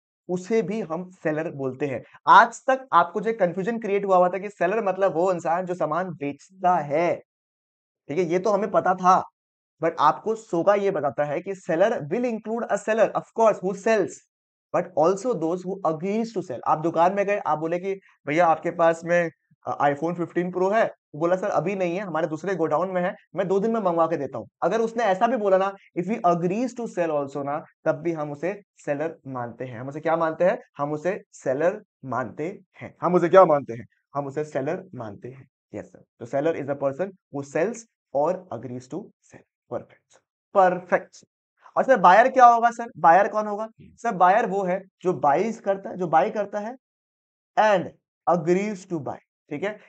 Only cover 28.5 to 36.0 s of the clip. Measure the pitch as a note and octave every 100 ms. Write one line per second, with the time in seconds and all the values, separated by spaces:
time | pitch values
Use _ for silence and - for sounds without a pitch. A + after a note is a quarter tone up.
28.5 | G#3 - _ - C#3+ D#3+ - C3+ B2+ A#2+
29.5 | - C3 A2+ C3 D3+ D#3+ E3 D#3+ D#3 F3+
30.5 | B3 - - D3 D3+ E3 G#3 - - C#3+
31.5 | C3 E3+ G#3+ - _ C3+ A#2+ G#2+ F#2 D#3+
32.5 | G#3 _ - A#2 - D#3+ F3+ E3 F#3 F3+
33.5 | D3 A#2+ A#2 - _ _ C#3 C#3 D3 D3+
34.5 | C#3+ C#3 F#3 F#3 B2+ A2 G2+ A#2+ C3 -
35.5 | _ _ G#2 F#2+ -